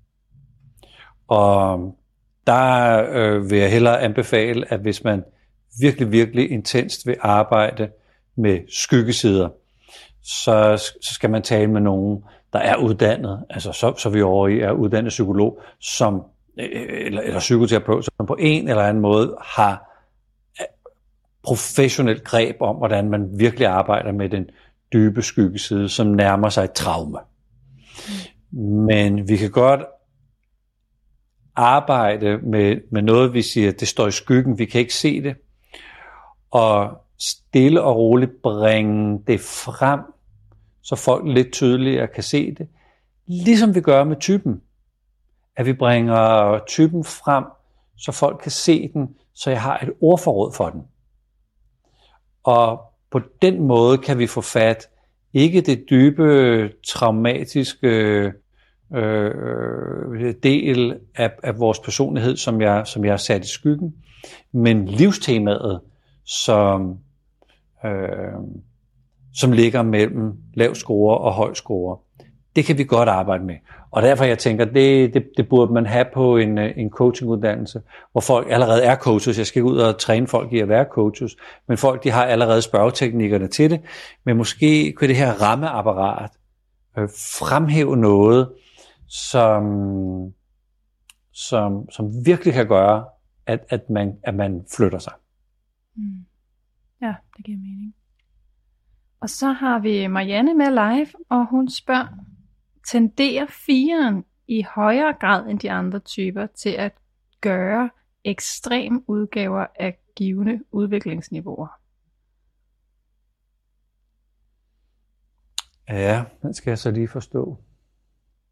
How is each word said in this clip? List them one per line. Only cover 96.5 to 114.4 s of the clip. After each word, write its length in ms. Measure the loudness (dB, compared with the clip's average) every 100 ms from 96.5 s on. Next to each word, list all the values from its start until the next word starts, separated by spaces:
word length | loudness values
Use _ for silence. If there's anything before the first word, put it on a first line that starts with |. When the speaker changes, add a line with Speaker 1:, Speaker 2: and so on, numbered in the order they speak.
| _ _ _ _ -14
Speaker 2:
Ja, 120 | -12 -12 _ -20
det 80 |
giver 140 | -16 -14
mening. 360 | -14 -14 -16 -20 _ _ _ _ _ _ _ _ _ _ _ -14
Og 100 | -12
så 220 | -6 -4
har 260 | -2 -2 -2
vi 280 | -2 -2 -2
Marianne 480 | -4 -2 0 2
med 160 | 2 2
live, 380 | 2 0 0 -4 -8 -4
og 180 | -2 0
hun 240 | -2 -2
spørger, 380 | -6 -4 -4 -4 -12 -20 -20 _ _ _ _ -4
tenderer 560 | 0 0 0 -2 -2 -6
firen 800 | -8 0 0 2 0 0 -2 -8 _ -8
i 160 | -6
højere 520 | -4 -2 0 2 0 -2
grad 260 | 0 0 -2
end 140 | -8
de 100 | -6
andre 280 | -6 -6 -8
typer 480 | -12 -8 -8 -8 -12
til 240 | -8 -6
at 220 | -6 -6 -10 _ _ _ _
gøre 500 | -4 -2 -2 -2 -4 -8 _ _
ekstrem 800 | -8 -8 -8 -10 -6 -6 -4 -6 -4
udgaver 600 | -6 -6 -6 -6 -6 -8 -8
af 200 | -10 -10 _ -8
givne 440 | -6 -4 -4 -4 -8
udviklingsniveauer? 1080 | -6 -4 -4 -6 -10 -10 -12 -12 -14 -14 -18 _ _ _ _ _ _ _ _ _ _ _ _ _ _ _ _ _ _ _ _ _ _ _ _ _ _